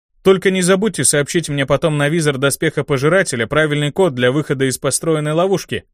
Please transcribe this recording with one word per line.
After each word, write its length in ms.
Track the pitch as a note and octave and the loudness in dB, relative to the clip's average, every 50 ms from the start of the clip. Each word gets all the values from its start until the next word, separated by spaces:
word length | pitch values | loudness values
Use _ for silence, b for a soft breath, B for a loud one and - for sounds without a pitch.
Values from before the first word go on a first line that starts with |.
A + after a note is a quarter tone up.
| _ _ _ _ - | _ _ _ _ 2
Только 280 | F#3+ G3 F#3 - G3 | 2 2 4 2 0
не 100 | F#3 F#3+ | 0 2
забудьте 440 | F3 F3 G3 F#3+ G#3+ A3 - - C3+ | 2 2 2 2 2 0 -2 0 0
сообщить 440 | - - D3 C#3+ - - F3 D#3+ - | 0 0 0 0 0 -2 -4 -4 -2
мне 160 | C#3+ C#3+ C#3 | -2 -4 0
потом 320 | C3 D3 C3 - E3 D3+ | 0 0 0 0 0 0
на 140 | D3 C#3+ C#3+ | 0 0 0
визор 260 | D#3+ F3 D3+ D3 C#3 | 0 0 0 0 0
доспеха 480 | C3+ C3+ C#3 C3 - - D#3 - D3+ C#3 | 0 0 -2 0 0 -2 -2 -2 -2 -2
Пожирателя 640 | - D3 C3 C3+ D#3 F3 G3 F3+ - - A#2 A2+ | -2 -2 0 0 2 2 2 0 0 -2 -4 -4
правильный 460 | - - D3+ D#3 D3+ D3 D3 D3 D3 - | -2 0 0 0 0 0 -2 -2 -2 0
код 220 | - F#3+ F3 C3 | 2 0 2 2
для 180 | B2 B2 B2 C3 | 2 0 2 2
выхода 340 | D#3 C#3+ - D3 B2+ C3+ | 0 0 -2 -2 -2 0
из 100 | C3 B2 | -2 -2
построенной 560 | - - C#3 B2 - - E3 D#3+ D#3 D3+ D3+ D#3 | -2 -4 -4 -4 -2 -2 -2 -2 0 -2 -2 0
ловушки. 520 | D#3+ F3 G3 G3 E3 - - B2 G2 - _ | 0 0 0 0 -2 -2 -6 -8 -10 -10 _